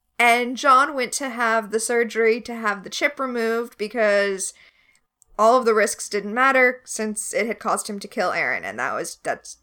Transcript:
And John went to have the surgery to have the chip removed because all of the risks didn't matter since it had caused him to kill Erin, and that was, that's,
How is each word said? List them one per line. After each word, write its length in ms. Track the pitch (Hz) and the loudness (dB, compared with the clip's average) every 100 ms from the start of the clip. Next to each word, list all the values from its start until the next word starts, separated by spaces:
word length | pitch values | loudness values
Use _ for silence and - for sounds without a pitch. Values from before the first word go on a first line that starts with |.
| _ - | _ 0
And 380 | 240 240 240 254 | 2 4 0 0
John 360 | 285 262 285 | 4 6 4
went 180 | 285 240 | 0 -4
to 160 | - 269 | -4 -6
have 420 | 233 233 226 208 | -2 0 0 0
the 80 | 220 | -4
surgery 600 | 220 240 220 214 226 233 | 0 0 0 2 2 2
to 120 | 233 | -4
have 300 | 233 220 196 | -6 -4 -4
the 80 | 202 | -6
chip 280 | - 294 285 | -2 -2 -2
removed 600 | 262 240 226 233 233 - | -4 -2 -2 -2 -6 -8
because 760 | 208 247 214 202 202 190 - - _ _ _ _ _ _ _ - | -6 0 2 2 0 -2 -6 -10 _ _ _ _ _ _ _ 2
all 180 | 220 254 | 6 6
of 80 | 226 | 4
the 80 | |
risks 340 | 220 208 - - | 4 2 -2 -6
didn't 280 | 208 196 226 | -6 -4 2
matter 460 | 262 262 254 254 | 4 4 4 2
since 500 | - - 214 208 - | -8 -6 -4 -6 -4
it 140 | 180 226 | -4 -4
had 100 | 208 | -4
caused 320 | 214 196 - | -2 -2 -4
him 80 | 202 | -10
to 80 | - | -8
kill 240 | - 180 | -4 -2
Erin, 320 | 143 135 110 | 0 -2 -4
and 140 | 87 107 | -6 -6
that 160 | 127 | -4
was, 240 | 107 165 - | -4 -8 -8
that's, 340 | - 123 - - | -6 -6 -10 -20